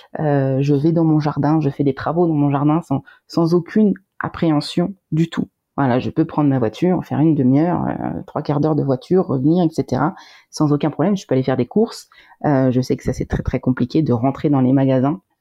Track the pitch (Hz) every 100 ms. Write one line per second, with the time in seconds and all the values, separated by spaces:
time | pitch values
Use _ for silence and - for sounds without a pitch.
0 | - - 156 143 135 135 143 143 160 165
1 | 160 156 147 143 143 160 151 - 139 131
2 | 135 160 175 151 143 139 147 156 - 135
3 | - - _ - 165 175 165 220 214 190
4 | _ - 151 - 170 147 147 - 180 196
5 | - 156 160 - 190 _ _ - 135 120
6 | 117 - 160 - 147 135 110 - 175 180
7 | - 123 160 151 127 135 170 170 64 -
8 | 62 - - - 151 143 156 151 139 127
9 | - 180 180 135 139 175 165 156 139 127
10 | 147 - - - _ - 151 147 156 143
11 | 165 190 - 131 131 127 120 208 233 -
12 | - _ - - 151 135 131 127 127 131
13 | - 127 - - - - - 127 127 156
14 | 139 120 131 135 156 139 127 139 135 131
15 | 131 175 _ _